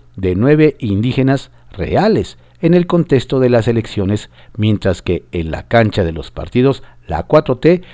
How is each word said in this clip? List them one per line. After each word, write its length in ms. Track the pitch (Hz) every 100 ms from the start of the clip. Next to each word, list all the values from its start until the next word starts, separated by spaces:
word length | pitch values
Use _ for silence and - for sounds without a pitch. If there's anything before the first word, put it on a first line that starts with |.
| - -
de 180 | 92
nueve 420 | 90 123 151 156 -
indígenas 720 | 113 101 120 123 131 135 - - -
reales 680 | - 82 92 202 170 92 - - _
en 140 | 170
el 120 | 180 175
contexto 540 | 175 156 135 - 135
de 80 | 127
las 200 | 123 113
elecciones, 600 | 113 107 - 95 104 - - - -
mientras 460 | 110 104 98 87
que 220 | - 85 -
en 180 | 87 82
la 120 | -
cancha 400 | - 117 107 -
de 80 | 85
los 180 | 80 -
partidos, 520 | - - 123 131 131 - - -
la 160 | 78
cuatro 340 | - 156 151 123
T 260 | 151 175 -